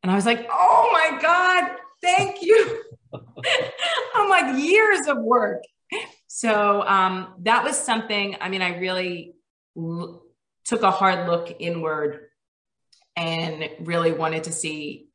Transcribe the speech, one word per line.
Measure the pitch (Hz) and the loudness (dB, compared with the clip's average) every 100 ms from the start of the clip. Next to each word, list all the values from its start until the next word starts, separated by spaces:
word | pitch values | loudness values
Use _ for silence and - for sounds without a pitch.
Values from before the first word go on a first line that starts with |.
And | 180 | 2
I | 196 | 2
was | 202 | 2
like, | 233 233 | 0 -2
"Oh | - 359 - - | 4 6 6 6
my | 330 320 277 | 4 2 0
God, | 311 349 370 359 359 - - _ | 2 4 4 2 0 -8 -18 _
thank | 349 370 392 - | 0 2 0 -4
you." | 349 440 466 453 - - _ | 4 4 4 -2 -12 -20 _
<laughs> | - - - 508 539 - - 698 622 494 466 | -20 -18 -8 -2 -2 -2 -6 -4 -4 -2 0
I'm | 403 | 4
like, | 370 269 262 | 4 2 -2
years | 294 403 427 392 - | 4 4 4 2 0
of | 185 | -2
work. | 226 233 208 - - _ _ - - _ _ | 2 2 2 -4 -10 _ _ -12 -12 _ _
So, | - 233 214 208 202 | -4 0 2 4 2
um, | - 196 185 185 185 - | 2 2 2 0 -8 -6
that | 180 240 | 2 2
was | 277 285 | 2 -4
something, | - 226 220 208 196 190 | -2 -2 -2 -4 -4 -6
I | 185 | -6
mean, | 190 | -4
I | 180 175 | -4 -4
really | 185 185 185 175 170 - _ _ _ - | -4 -4 -4 -8 -12 -20 _ _ _ -10
l-, | 165 165 170 175 _ _ _ _ - | -8 -8 -10 -14 _ _ _ _ -6
took | 233 | 0
a | 202 | 0
hard | 190 190 185 175 | 2 2 0 0
look | 170 - - | -2 -4 -8
inward | 170 170 160 151 147 147 - _ _ _ _ _ _ _ _ - | -8 -6 -6 -4 -4 -6 -18 _ _ _ _ _ _ _ _ -8
and | 165 165 165 156 156 - | -4 -4 -6 -6 -10 -10
really | 165 170 165 | -4 0 2
wanted | 160 160 160 | 2 -2 -2
to | 160 | -6
see | 165 160 156 147 151 _ | -8 -6 -8 -10 -12 _